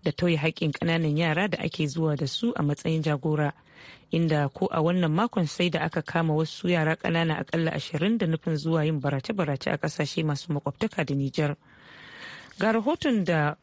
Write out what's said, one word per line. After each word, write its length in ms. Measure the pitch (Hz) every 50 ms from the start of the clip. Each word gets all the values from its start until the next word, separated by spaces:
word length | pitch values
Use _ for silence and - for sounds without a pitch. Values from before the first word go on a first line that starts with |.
da 100 | - 156
tauye 240 | - - 175 175 165 147
haƙƙin 340 | 143 160 - - - 156
ƙananan 440 | 139 - - 170 165 165 165 151 147 151
yara 300 | 170 165 156 170 202 208
da 100 | - -
ake 280 | - 160 - - 156 143
zuwa 280 | 135 165 160 156 147
da 100 | 135 151
su 260 | 135 - - - 240 -
a 60 | -
matsayin 400 | 151 147 143 - - 165 160 160
jagora, 500 | 151 160 147 135 - 156 151 151 151 143 - - _ - - - - - - - - _
inda 380 | - 165 170 160 156 147 147 139 _
ko 120 | - 208 -
a 80 | - 165
wannan 320 | 151 170 180 185 175 156
makon 340 | 151 175 226 240 - 202 170
sai 220 | 147 - - 175 175
da 120 | 156 160
aka 200 | 151 165 - 170
kama 300 | 151 - - 170 165 160 151
wasu 340 | 156 160 156 - - - 175
yara 260 | 180 165 156 156 160
ƙanana 480 | - - - 165 165 165 160 156 - -
aƙalla 260 | - - 165 165 160 -
ashirin 420 | 151 - - - 147 165 208 233 226
da 80 | 196
nufin 300 | 160 160 156 - 165 160
zuwa 280 | 147 147 160 160 160 151
yin 120 | 160 160 143
barace-barace 720 | 135 143 139 135 - - 220 190 170 147 139 135 - -
a 40 | - 156
ƙasashe 460 | - 156 - - 151 143 - - 160
masu 280 | 151 143 139 - -
makwabtaka 520 | 151 143 - 143 - - 220 220 - - 156
da 100 | - 139
Nijar. 420 | 139 139 135 - - 151 143 147 _ _ - - - - - - - - - - - - - - - - - - -
Ga 140 | 180 220
rahoton 520 | 220 226 202 269 339 - - 285 240 214 180
da 300 | 165 170 156 147 147 147 _